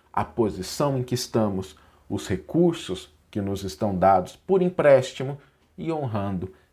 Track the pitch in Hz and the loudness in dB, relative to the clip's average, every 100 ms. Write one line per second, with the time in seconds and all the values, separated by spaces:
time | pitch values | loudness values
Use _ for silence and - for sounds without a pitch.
0 | _ - 104 - 110 90 90 - 147 135 | _ -6 -6 0 -2 -2 -8 -2 -2 -2
1 | 123 120 - 120 107 95 95 - _ _ | -2 -4 -2 0 0 -2 -8 -14 _ _
2 | _ 104 - 185 - 160 175 165 - 92 | _ -8 -4 -6 -2 2 2 2 -6 -10
3 | - _ _ 107 98 98 95 - 107 95 | -10 _ _ -6 -4 -4 -6 -4 -4 4
4 | 92 98 180 - - 190 180 180 147 135 | 4 4 2 -10 0 2 2 2 6 6
5 | 127 - 135 143 - _ _ - 160 160 | 4 -6 -8 -8 -16 _ _ -10 -6 -4
6 | 135 107 98 95 90 - _ | -4 -4 -4 -4 -6 -12 _